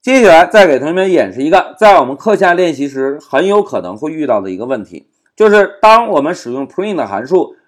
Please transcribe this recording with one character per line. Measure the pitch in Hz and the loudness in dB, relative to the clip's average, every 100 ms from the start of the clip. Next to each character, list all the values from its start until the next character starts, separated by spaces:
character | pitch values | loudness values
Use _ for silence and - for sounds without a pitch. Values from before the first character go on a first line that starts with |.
接 | - 262 | 0 2
下 | 214 | 6
来 | 165 | 6
再 | 208 214 185 | 6 4 4
给 | 131 | 2
同 | 147 | -2
学 | |
们 | 180 190 | -4 0
演 | 165 98 | 0 -2
示 | 107 | -4
一 | 147 | 0
个 | 185 - - | 0 -2 0
在 | 214 180 | 4 4
我 | |
们 | 127 | 2
课 | 143 214 202 | -6 -4 0
下 | 180 | 0
练 | 175 180 | 0 -2
习 | 139 139 | -4 -8
时 | 135 135 147 _ | -6 -6 -6 _
很 | 139 185 | -2 0
有 | 208 | 0
可 | - 110 | -2 -8
能 | 90 104 | -10 -10
会 | 151 | -10
遇 | 160 135 | -8 -4
到 | 107 | -4
的 | 95 | -4
一 | 92 | -10
个 | 120 | -8
问 | 123 | -8
题， | 98 87 _ _ _ | -8 -20 _ _ _
就 | _ 214 | _ 2
是 | 208 190 - | 2 0 2
当 | 214 226 233 | 4 4 2
我 | 160 | -4
们 | 147 | -4
使 | 175 120 | -8 -10
用 | 131 135 | -10 -10
print | - 208 180 107 | -8 -6 -6 -6
函 | 101 131 | -8 -2
数 | 180 - _ | -2 -2 _